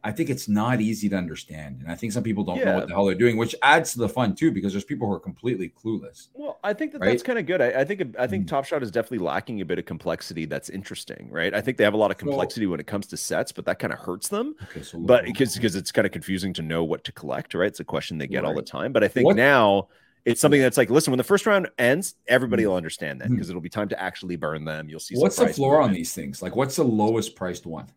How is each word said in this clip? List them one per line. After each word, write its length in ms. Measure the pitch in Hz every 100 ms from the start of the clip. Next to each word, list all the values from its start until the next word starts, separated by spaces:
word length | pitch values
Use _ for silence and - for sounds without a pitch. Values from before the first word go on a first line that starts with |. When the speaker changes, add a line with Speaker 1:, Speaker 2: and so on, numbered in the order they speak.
Speaker 1:
I 100 | 107
think 160 | 107 147
it's 180 | 123 -
not 320 | 104 113 123
easy 280 | 107 107 104
to 60 | 98
understand. 640 | 87 76 - 78 76 64
And 100 | 73
I 40 | 85
think 160 | 117
some 100 | 104
people 200 | 110 101 90
don't 120 | 90
know 60 |
Speaker 2:
Yeah. 120 | 233 95
Speaker 1:
what 100 | -
the 60 | 87
hell 100 | 101
they're 100 | 90
doing, 200 | 120 113
which 160 | 113 -
adds 300 | 135 156 -
to 60 | 120
the 80 | 107
fun 240 | 127 113
too, 160 | 92 165
because 200 | 95 98
there's 120 | 98 -
people 220 | 127 110
who 60 |
are 60 | 92
completely 500 | 95 - 117 107 87
clueless. 600 | _ 110 110 - - -
Speaker 2:
Well, 240 | - 294 -
I 100 | 302
think 200 | 302 311
that 80 | 302
Speaker 1:
Right? 80 | 196
Speaker 2:
that's 120 | 185
kinda 220 | - 233
good. 180 | 156 180
I, 200 | 123 131
I 40 | 139
think, 300 | 196 147 107
I 80 | 127
think 200 | 196 175
Speaker 1:
Mm. 20 |
Speaker 2:
Top 160 | 151 135
Shot 160 | 156
is 100 | 120
definitely 260 | 104 113 117
lacking 400 | 85 78 - 110
a 40 | 85
bit 120 | 101
of 60 | -
complexity 600 | 82 - 82 - 80 80
that's 240 | 73 -
interesting, 580 | 95 98 90 - - -
right? 240 | 82 87
I 60 | 104
think 160 | 120 123
they 60 |
have 100 | 104
a 40 | 107
lot 140 | 104
of 60 | 92
Speaker 1:
So 80 | -
Speaker 2:
complexity 380 | 139 92 - 101
when 140 | 82
it 80 | -
comes 200 | 104 -
to 100 | 82
sets, 340 | - 82 -
but 140 | - -
that 120 | 92
kinda 200 | 127 -
hurts 320 | - 90 -
them. 260 | 202 262 302 -
Speaker 1:
Okay, 100 | -
so 160 | - 85
Speaker 2:
But 260 | 85 123 110
Speaker 1:
LeBron. 120 | 117
Speaker 2:
'cause, 220 | 131 -
'cause 160 | 113 92
it's 160 | -
kinda 180 | - 101
confusing 440 | 87 80 95 95
to 80 | 85
know 220 | 80 82 82
what 180 | 80
to 80 | -
collect, 420 | - 73 65 85
right? 140 | 87 98
It's 140 | -
a 40 | 78
question 320 | 71 - 82
they 100 | 69
get 180 | 67 69
all 60 |
the 60 | 76
Speaker 1:
Right. 60 | -
Speaker 2:
time. 280 | 65 104
But 100 | 120
I 60 | 104
think 160 | - 131
Speaker 1:
What 100 | 196
Speaker 2:
now 540 | 135 135 107 101 - _ _ _
it's 160 | - 117
something 220 | 151 143
Speaker 1:
Yeah. 60 | 127
Speaker 2:
that's 100 | 127
like, 120 | 123
listen, 220 | 135 156
when 60 | 127
the 60 | 123
first 200 | 196 -
round 240 | 202 175 -
ends, 380 | 123 147 196 - -
everybody 360 | 127 127 107
Speaker 1:
Mm. 40 | 107
Speaker 2:
will 80 | 92
understand 440 | 80 - 76 67
that 80 | 65
Speaker 1:
Mm. 80 | 120
Speaker 2:
'cause 120 | 85
it'll 120 | 90
be 60 | 78
time 220 | 110 104
to 120 | 78
actually 360 | 92 - 92 87
burn 260 | 76 80
them. 240 | 78 78 78
You'll 120 | 80
see 140 | - 120
Speaker 1:
What's 180 | 175 -
the 60 |
Speaker 2:
surprise 140 | 240 -
Speaker 1:
floor 180 | 135 151
on 40 | 131
Speaker 2:
movement. 80 | 90
Speaker 1:
these 160 | 82
things? 280 | - 71 67
Like, 140 | 92 101
what's 220 | 135 151
the 80 | 139
lowest 500 | 107 107 113 104 -
priced 300 | 92 87 87
one? 220 | 78 -